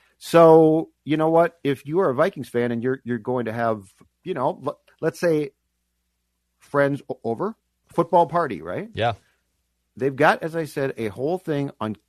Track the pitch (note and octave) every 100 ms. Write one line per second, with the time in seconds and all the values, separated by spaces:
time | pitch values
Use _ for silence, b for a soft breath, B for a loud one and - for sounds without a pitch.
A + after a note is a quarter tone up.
0 | _ _ - E3 E3 D#3+ D#3+ D#3 D#3+ _
1 | - D#3 D#3+ E3 E3+ _ C#3 C3+ C#3 E3
2 | F3+ B2 F3+ D#3+ A#2+ A#2+ A#2+ A#2 B2 C3+
3 | A#2 A#2+ A#2 B2 A2+ A#2 A#2 G#2+ G2 _
4 | _ _ E3+ E3 C3+ F#3 C#3 - _ -
5 | D#3 - F3 D#3 D3 _ _ _ _ _
6 | _ _ _ _ _ _ _ C#3+ C#3+ C#3+
7 | - C3+ A2+ A2+ F#3+ A3+ _ _ _ -
8 | E3+ F3+ E3 E3+ D#3 F2 D#2+ G#2+ G#3+ G#3
9 | A2+ G#2+ _ _ _ _ _ _ _ -
10 | C3 C3+ D#3 A3 E3 E3 D3+ - C3+ -
11 | A2 G2 C#3 F#3 - C#3+ C#3 - A2 G2+